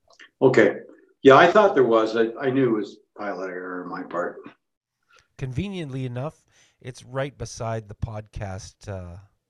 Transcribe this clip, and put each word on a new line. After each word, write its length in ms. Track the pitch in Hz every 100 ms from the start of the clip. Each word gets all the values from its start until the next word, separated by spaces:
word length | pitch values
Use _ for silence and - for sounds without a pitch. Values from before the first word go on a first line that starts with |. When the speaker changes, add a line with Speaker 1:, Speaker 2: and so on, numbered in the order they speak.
| _ _ - -
Speaker 1:
Okay. 360 | 131 117 101 - - - _ _
Yeah, 120 | 135 135
I 100 | 170
thought 240 | 214 202
there 100 | 147 120
was. 300 | 113 110 117
I, 120 | 113 -
I 100 | 139
knew 260 | 131 123 107
it 40 |
was 180 | 98 - _ -
pilot 320 | 101 92 95
error 340 | 90 92 90
on 60 | 87
my 140 | 85
part. 360 | - 175 - - - _ _ _ _ _ _ _ _ -
Speaker 2:
Conveniently 680 | 131 123 196 185 147 131 127
enough, 400 | 123 151 - _ _ _ _
it's 220 | 123 -
right 320 | 117 131 143 -
beside 520 | 117 - 113 113 101
the 80 | 104
podcast, 920 | - 107 107 - 101 95 - - -
uh, 300 | 95 87 87 98 _